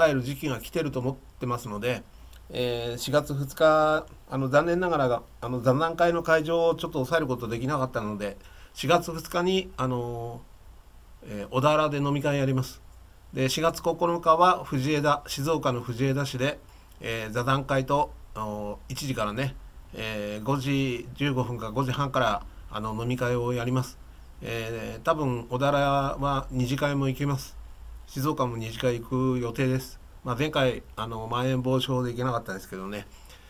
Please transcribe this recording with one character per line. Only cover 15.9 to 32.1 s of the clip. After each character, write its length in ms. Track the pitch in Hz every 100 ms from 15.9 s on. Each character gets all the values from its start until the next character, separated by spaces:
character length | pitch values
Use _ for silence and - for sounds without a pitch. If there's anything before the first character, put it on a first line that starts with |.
| 113
枝 220 | 135 135 135
市 100 | 123
で、 220 | 139 - - - - -
え 280 | 110 113 110
ー、 20 |
座 120 | 120
談 200 | 123 139
会 220 | 131 135 131
と、 260 | 143 147 - - -
お、 420 | 107 104 104 101 -
一 160 | 127 143
時 80 |
か 100 | 117
ら 80 | 104
ね、 240 | 110 135 - - - -
え 460 | 104 110 107 104 107
ー、 20 |
五 140 | 110 139
時 500 | 131 139 135 120 -
十 180 | - 143
五 120 | 127
分 120 | 120 120
か 140 | 110
五 120 | 110
時 100 | 131
半 200 | 127 139
か 80 | 131
ら、 220 | 117 101 - - -
あ 80 | 110
の、 160 | 110 110
飲 80 | 117
み 80 | 123
会 200 | 123 123
を 180 | 120
や 100 | 123
り 80 | 120
ま 100 | 127
す。 140 | 131 - - - - -
え 560 | - 117 113 117 107 110
ー、 40 |
多 120 | 165
分、 320 | 156 139 120 117
小 100 | 127
田 140 | 139
原 60 | 143 143 139 139 -
は 280 | 139 135 -
二 160 | 127 120
次 100 | 139
会 180 | 147
も 140 | 139 135
行 80 | 127
き 80 |
ま 140 | 131 135
す。 180 | - - - - - - -
静 160 | 135 143
岡 180 | 143 123
も 120 | 117
二 120 | 113
次 80 | 113
会 220 | 131 117
行 80 | 117
く 300 | 127 131 127
予 100 | 117
定 140 | 117 131
で 140 | 131
す。 180 | 131 - - -
ま 100 | 127
あ、 40 | 117
前 140 | 151
回、 320 | 151 131 110 - -
あ 100 | 113
の、 200 | 113 113
ま 160 | 120
ん 40 | 127
延 140 | 131
防 180 | 127 131
止 60 | 127
法 180 | 127
で 60 | 123